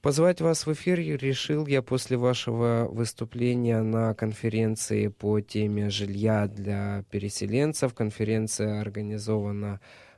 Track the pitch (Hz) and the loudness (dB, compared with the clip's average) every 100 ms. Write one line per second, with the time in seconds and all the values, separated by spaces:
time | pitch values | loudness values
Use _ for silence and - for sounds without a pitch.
0 | 143 143 170 175 165 160 - 151 - 180 | 2 4 4 6 2 2 0 -2 2 2
1 | 160 143 135 131 - 151 151 135 117 131 | 0 -2 0 -2 0 0 2 0 2 -2
2 | - 127 123 123 - 117 117 117 117 110 | 0 2 2 2 -2 0 2 2 0 -2
3 | 117 - 117 123 123 123 120 113 110 113 | -4 -4 -8 -2 0 2 2 2 2 2
4 | 113 107 107 107 113 110 110 110 - 107 | 2 0 -4 -2 -2 2 0 0 -2 0
5 | 104 104 104 107 104 107 107 104 104 98 | 0 -2 0 0 0 -2 0 0 0 -2
6 | 101 98 110 107 104 104 101 101 101 101 | -4 0 2 2 0 -4 -4 -2 -2 -4
7 | 98 104 101 - 101 113 147 151 131 - | -4 -6 -4 -4 -2 2 0 0 -4 -2
8 | 107 - 107 113 110 - 107 104 104 104 | -4 -2 0 0 -2 -2 -2 -2 -4 -6
9 | 104 107 104 107 104 101 104 98 - - | -6 -6 -2 -2 -2 -4 -4 -6 -12 -20
10 | - | -20